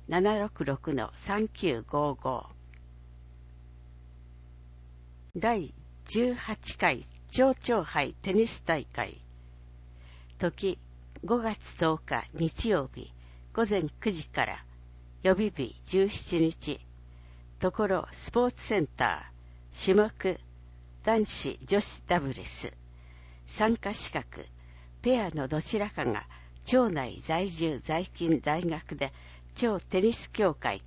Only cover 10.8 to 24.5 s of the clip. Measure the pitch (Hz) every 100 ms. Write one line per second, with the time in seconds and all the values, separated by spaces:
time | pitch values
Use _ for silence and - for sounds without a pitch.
10.8 | - - - - - 240 226 208 - -
11.8 | 165 156 - 123 - 165 160 - 226 170
12.8 | 131 - - - - - - - 214 202
13.8 | 151 - 214 165 - 139 104 - - -
14.8 | - - - - 185 185 214 156 120 -
15.8 | - 185 202 - - 170 165 - 151 -
16.8 | - - - - - - - - 185 -
17.8 | 202 185 - - - 240 247 - - 208
18.8 | 147 - 117 76 - - - - - -
19.8 | - 196 214 - 190 - - - - -
20.8 | - - - 226 208 - 139 - 131 202
21.8 | - - - 175 135 123 87 - - -
22.8 | - - - - - - - - 220 226
23.8 | 202 208 - 151 - 78 -